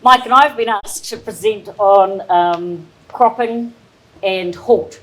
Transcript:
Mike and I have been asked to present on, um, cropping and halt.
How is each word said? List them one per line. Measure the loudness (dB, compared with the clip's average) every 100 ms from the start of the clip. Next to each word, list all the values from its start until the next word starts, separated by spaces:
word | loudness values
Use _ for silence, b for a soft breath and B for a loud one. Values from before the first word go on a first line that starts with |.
Mike | 4 2
and | 4
I | 2 2
have | 0
been | -4
asked | -4 -6 -14 -12
to | -14
present | -14 -6 -4 -4 -10 -2
on, | 4 4 4 0 -2
um, | 0 2 -2 -6 -10 -14 _ _
cropping | 0 0 0 -6 -4 -10 -14 _ _ _ _
and | -6 -4 -6
halt. | -10 0 0 0 -14